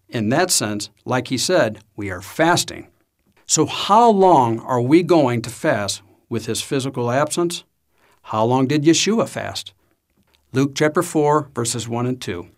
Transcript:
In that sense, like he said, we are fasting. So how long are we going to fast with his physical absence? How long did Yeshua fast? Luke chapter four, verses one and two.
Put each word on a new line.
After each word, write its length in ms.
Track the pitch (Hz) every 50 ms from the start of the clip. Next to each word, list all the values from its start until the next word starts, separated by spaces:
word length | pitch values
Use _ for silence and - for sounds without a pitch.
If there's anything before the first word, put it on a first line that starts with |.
| _
In 220 | - - 117 107 107
that 220 | 131 160 185 175
sense, 380 | - - 123 104 104 104 - - _ _ -
like 240 | - 123 127 131
he 100 | - 135
said, 460 | 117 - - 185 170 127 110 104 - _ _ -
we 140 | - 101 98
are 100 | 90 90
fasting. 680 | 95 - - - 160 170 175 - - - - - - _ _ _ _ _ _ _ _ _ _ _ _
So 200 | - - 160 147
how 440 | 139 - - - - 202 226 240 233
long 500 | 214 190 190 185 170 139 120 113 113 113
are 220 | - - 127 120
we 220 | 120 127 156 180 175
going 380 | 147 175 160 139 120 120 117
to 80 | 113 120
fast 540 | - - - 156 127 104 101 98 - - _ _ _ _ _ -
with 160 | 117 110 107
his 160 | 113 107 -
physical 500 | - - 147 139 127 139 135 127 120 120
absence? 520 | 120 139 151 151 - 170 175 170 175 - _ _ _ _ _ _ _ _ _ _ _ _ _
How 220 | - - 107 113
long 220 | 120 123 131 131
did 160 | 127 151 156 143
Yeshua 440 | 165 160 - - 190 220 233 139
fast? 460 | - - 110 104 101 101 - - - _ _ _ _ _ _ _ _ _ _ _ _ _ _ _ - -
Luke 200 | 135 139 139 135
chapter 260 | - 151 151 151 180
four, 480 | 175 - - 156 147 147 147 151 147 - -
verses 360 | 117 120 117 - 117 113 113
one 160 | 117 117 120
and 160 | 127 127 127
two. 260 | - - 90 87 90 - _